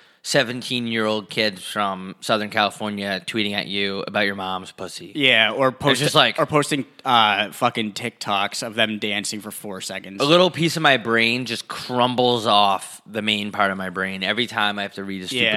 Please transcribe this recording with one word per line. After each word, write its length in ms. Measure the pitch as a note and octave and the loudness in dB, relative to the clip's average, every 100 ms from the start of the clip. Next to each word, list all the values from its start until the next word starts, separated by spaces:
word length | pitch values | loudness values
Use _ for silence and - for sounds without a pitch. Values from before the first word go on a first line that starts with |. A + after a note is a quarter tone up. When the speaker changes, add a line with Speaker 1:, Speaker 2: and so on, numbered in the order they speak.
| _ _ | _ _
Speaker 1:
seventeen-year-old 1080 | - D3 A#2+ B2 - B2 A#2 A2+ G#2+ G#2+ G2 | 0 2 2 -2 -6 -4 -2 0 0 -2 -4
kids 340 | - G#2+ F#2 | -2 -2 -2
from 520 | - G#2+ G2+ F#2 F#2 F#2+ | -6 -2 -2 -2 -8 -8
Southern 280 | - A2 G#2 | -2 0 0
California 720 | A2 G2+ - G#2+ G2+ G2+ F#2+ - | 0 0 0 -6 -4 -4 -4 -4
tweeting 280 | A2+ G2+ | -2 -2
at 140 | G2+ E2+ | -2 -4
you 360 | G2 G2 G2 - | -4 -4 -4 -4
about 180 | G2+ G2+ | 0 0
your 100 | G2 | -2
mom's 360 | F#2 F#2 F#2 | -4 -6 -8
pussy. 400 | - F#2 - F2 D3+ | -12 -12 -12 -10 2
Speaker 2:
Yeah, 360 | C3+ A2+ A2 | 4 6 4
or 180 | A2 C3 | 4 2
Speaker 1:
It's 80 | A#2+ | 2
Speaker 2:
post-, 220 | C#3+ B2+ | 2 2
Speaker 1:
just 140 | D3 D3+ | 4 4
like 240 | B2 - | 4 2
Speaker 2:
or 60 | D3 | 2
posting, 400 | D3+ C#3+ D3 - - C3 | 2 2 -2 -4 -6 2
uh, 460 | A#2+ G#2+ G2+ G#2 | 4 6 4 0
fucking 420 | - A#2+ A#2 G#2+ | 0 -2 0 -4
TikToks 720 | F#2+ A#2 - - G2 G2+ - B2 | -6 -8 -8 -4 -2 -2 -6 -4
of 100 | G#2+ | 0
them 240 | A2 G#2+ | 0 0
dancing 420 | G#2+ G#2 G2+ G#2+ | -4 -4 -6 -8
for 100 | G#2 | -10
four 300 | - G#2 F#2+ | -12 -12 -10
seconds. 400 | - F#2+ G2 G2 | -10 -10 -10 0
Speaker 1:
A 40 | C#3+ | 4
little 240 | F3 F3+ | 6 4
piece 260 | C3+ D#3+ D#3+ | 2 0 2
of 60 | |
my 140 | D#3 B2+ | 4 4
brain 480 | A2 A2+ A2+ B2 A#2+ | 4 2 4 0 -4
just 220 | A2+ - | -8 -8
crumbles 800 | - - B2 B2 A#2+ B2 A#2+ A2 | -10 -4 2 2 2 2 2 4
off 560 | G#2 G2+ F#2+ - - - | 4 4 2 -4 -18 -10
the 160 | G#2+ | -4
main 300 | G#2+ G#2 G#2 | -2 -2 -2
part 200 | G2+ G2 | 0 0
of 60 | F#2+ | 0
my 120 | F#2+ | -6
brain 340 | F2+ F#2+ F#2+ | -4 -4 -2
every 240 | F#2+ G#2+ A2+ | -2 -2 -2
time 320 | A#2 G#2 G2+ | 0 0 -2
I 40 | |
have 100 | G2+ - | -6 -8
to 80 | |
read 200 | G2 F#2+ | -8 -8
a 40 | F#2 | -4
stupid 160 | B2+ | 0
Speaker 2:
Yeah, 80 | A2+ | 2